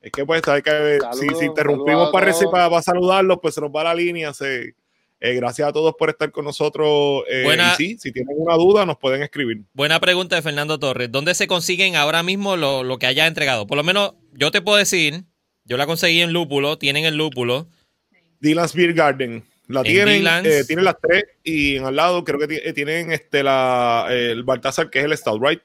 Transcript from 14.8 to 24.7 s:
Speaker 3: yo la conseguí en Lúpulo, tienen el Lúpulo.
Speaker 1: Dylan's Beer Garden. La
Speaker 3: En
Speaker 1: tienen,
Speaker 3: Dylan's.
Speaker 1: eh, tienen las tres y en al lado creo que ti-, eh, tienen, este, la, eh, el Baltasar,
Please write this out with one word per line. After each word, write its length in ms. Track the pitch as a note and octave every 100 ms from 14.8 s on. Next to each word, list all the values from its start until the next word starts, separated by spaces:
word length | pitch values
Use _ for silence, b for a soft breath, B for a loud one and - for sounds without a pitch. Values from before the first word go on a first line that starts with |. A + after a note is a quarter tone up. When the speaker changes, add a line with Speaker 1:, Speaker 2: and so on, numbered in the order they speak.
| F#3+ F#3 D#3 D#3+ F#3 _ _ _ _
Speaker 3:
yo 100 | B2
la 80 | D3
conseguí 360 | E3 F3 E3
en 100 | E3+
Lúpulo, 460 | E3+ D#3 C#3+ C#3 D#3
tienen 260 | C#3 C#3+
el 120 | D#3+ D3+
Lúpulo. 480 | D#3 B2+ A#2+ B2+ E3 _ _ _ _ _ _ _
Speaker 1:
Dylan's 340 | D3 D#3+ E3
Beer 200 | D3+ E3+
Garden. 500 | E3 D3+ C3+ B2 A#2 - _ _
La 120 | C3
Speaker 3:
En 60 | B2
Speaker 1:
tienen, 320 | F3+ G#3 G3+
Speaker 3:
Dylan's. 260 | E3+ E3+ D#3+
Speaker 1:
eh, 160 | D3 C3
tienen 180 | D#3+ F#3+
las 100 | -
tres 240 | D#3+ F3+ G#3 _
y 320 | - D#3 C#3+ C3+
en 80 |
al 100 | C3
lado 300 | C#3 E3+ F3+
creo 160 | D#3 C#3+
que 80 | D3
ti-, 120 | D#3
eh, 80 | E3
tienen, 400 | C#3+ C#3+ E3 E3
este, 300 | D#3+ _ C#3+
la, 640 | C#3 C3+ B2+ B2 A#2+ A#2 F#2+
eh, 200 | B2 A#2+
el 120 | A2+
Baltasar, 440 | B2 B2+ C#3